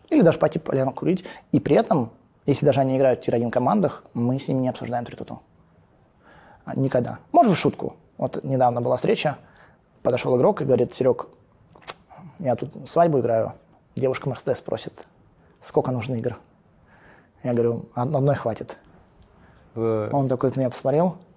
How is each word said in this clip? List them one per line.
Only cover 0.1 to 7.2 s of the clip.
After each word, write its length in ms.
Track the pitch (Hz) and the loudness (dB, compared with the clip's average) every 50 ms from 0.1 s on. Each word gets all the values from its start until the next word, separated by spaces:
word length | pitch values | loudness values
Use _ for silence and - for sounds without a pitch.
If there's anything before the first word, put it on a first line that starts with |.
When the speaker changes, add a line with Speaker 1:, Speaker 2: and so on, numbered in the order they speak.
| 339 302 | 4 6
Speaker 1:
даже 180 | 185 - - - | 6 6 6 4
пойти 200 | - 156 - 165 | 2 0 0 -2
поляну 320 | - - - 135 131 131 | -4 -2 -2 0 0 -2
курить. 320 | - - - 147 185 185 - - - - - _ | -4 -4 -2 -2 -2 -2 -4 -10 -18 -20 -4 _
И 80 | - - | 0 0
при 160 | - - 147 | 2 4 2
этом, 360 | 208 226 - - 143 117 110 - _ _ _ _ _ _ | 2 4 2 2 0 0 -2 -8 _ _ _ _ _ _
если 200 | - 139 - 143 | -2 0 2 4
даже 160 | 147 123 135 | 4 4 4
они 160 | 135 131 131 | 2 2 2
играют 220 | 131 135 131 120 - | 2 4 2 2 0
в 40 | - | 0
тир 120 | - 135 | -2 0
один 160 | 117 120 117 | 0 0 0
командах, 520 | 110 123 127 135 190 208 180 - - - - - - | 0 0 0 2 2 2 0 0 -2 -6 -14 -10 -4
мы 260 | 120 117 123 131 135 | -2 -2 0 -2 -2
с 80 | - | -4
ними 140 | - 143 131 | -4 -2 -2
не 80 | 127 127 | -2 -2
обсуждаем 360 | 120 - 127 117 120 120 120 | -4 -6 -6 -6 -6 -6 -6
тритуту. 360 | - - - - - - - - _ _ _ _ _ _ _ _ _ _ _ _ _ _ _ _ - - - - - - _ _ | -8 -10 -14 -14 -12 -14 -16 -18 _ _ _ _ _ _ _ _ _ _ _ _ _ _ _ _ -20 -20 -20 -20 -20 -20 _ _
А, 100 | 139 135 | -8 -4
никогда. 440 | 131 135 131 - 127 123 - 113 - | -4 -2 0 0 0 -2 -2 -6 -12